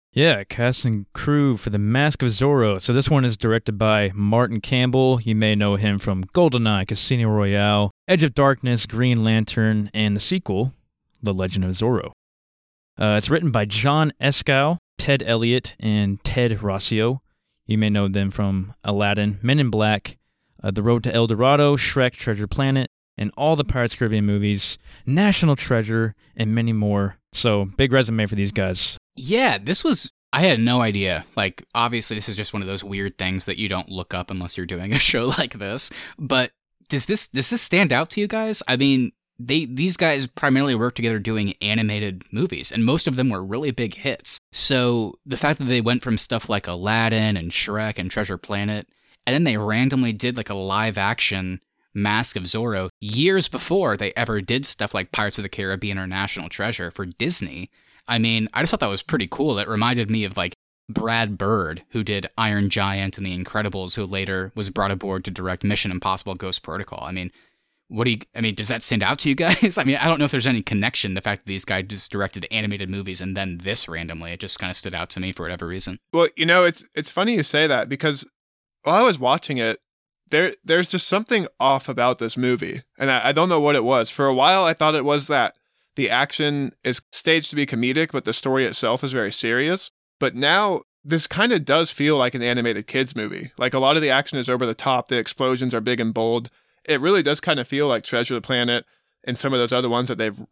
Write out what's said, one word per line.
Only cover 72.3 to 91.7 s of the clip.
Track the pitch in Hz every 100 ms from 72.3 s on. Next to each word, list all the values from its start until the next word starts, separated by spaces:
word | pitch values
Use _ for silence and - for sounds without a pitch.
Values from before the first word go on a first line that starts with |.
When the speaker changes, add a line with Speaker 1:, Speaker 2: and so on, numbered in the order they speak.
| - 92
Speaker 2:
animated | 110 107 101 95
movies | 98 98 92
and | 92 95
then | 95 87
this | 92 104 -
randomly. | 82 82 82 82
It | 85
just | 98 -
kinda | 92
stood | 90 -
out | 85 87
to | -
me | 92
for | -
whatever | 82 87 85
reason. | 92 90 92 _
Speaker 3:
Well, | 160 170
you | -
know, | 160 180
it's, | 175 165 - -
it's | 151
funny | - 208 233
you |
say | 147 147 156
that | 127 -
because | 135 156 139 - _ _ _ _ _
while | - 180
I | 240
was | 165
watching | 127 156 - 135
it, | 113 110 _ _ _ _ _
there, | 151 180 104
there's | - 165 175
just | 180 -
something | 190 220 226 170 -
off | 131 135 -
about | 123 123 127
this | 113
movie. | 120 127 123 85 127 - _
And | 135
I, | 127 120
I |
don't | 143 180
know | 165
what | 147 143
it |
was. | 117 131 113
For | - 139
a |
while, | 127 143 190
I | 175
thought | 160 156
it | 151
was | 139 147 135
that | 143 113 - _ _ _ -
the | 123
action | 123 143 - 147 143 135 -
is | - 123 -
staged | - - 160 151
to | 147
be | 139
comedic, | 113 123 131 160
but | 139
the | 113
story | 113 135 131
itself | 123 - 120 123
is | 139
very | 131 101
serious. | - 117 120 147 190 - - _ _
But | 135
now, | 120 143 185 208 165 - _
this | 143 160 -
kinda | 175 233 214
does | 139